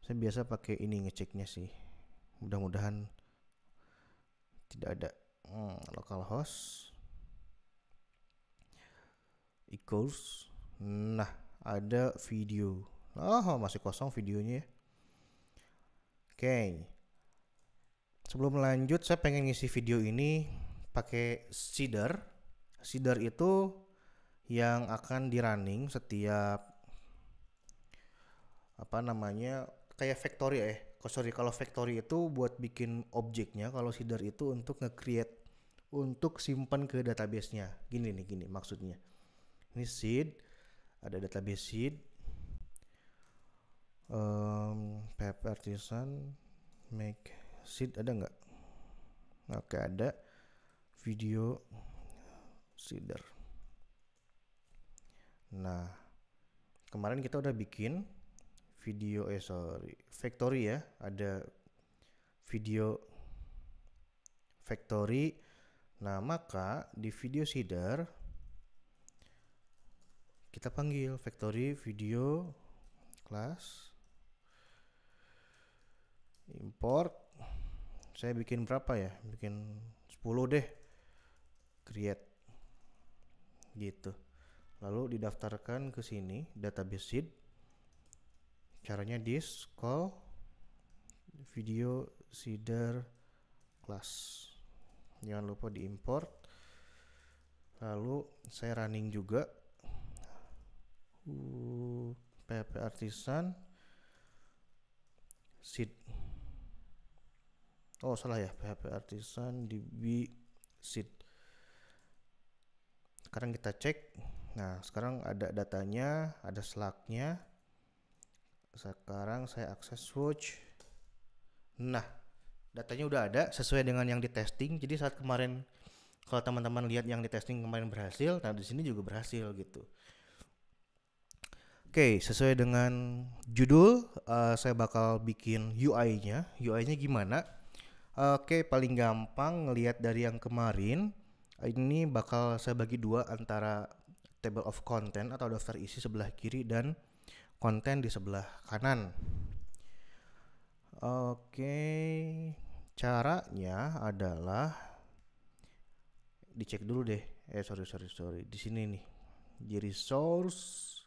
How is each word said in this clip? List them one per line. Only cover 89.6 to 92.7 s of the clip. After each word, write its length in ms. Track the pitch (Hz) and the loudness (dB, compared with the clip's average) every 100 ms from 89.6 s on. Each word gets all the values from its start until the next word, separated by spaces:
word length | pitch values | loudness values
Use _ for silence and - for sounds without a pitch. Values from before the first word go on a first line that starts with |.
| - - | -14 -6
call 320 | 120 139 185 190 - - - - - - - - - - - 147 139 | -2 0 -2 -6 -14 -12 -12 -14 -18 -18 -20 -20 -20 -20 -20 -20 -12
video 580 | - 110 110 123 127 - - - | -8 -2 0 0 0 -4 -12 -20
seeder 720 | - - 107 110 | -14 -8 -6 -2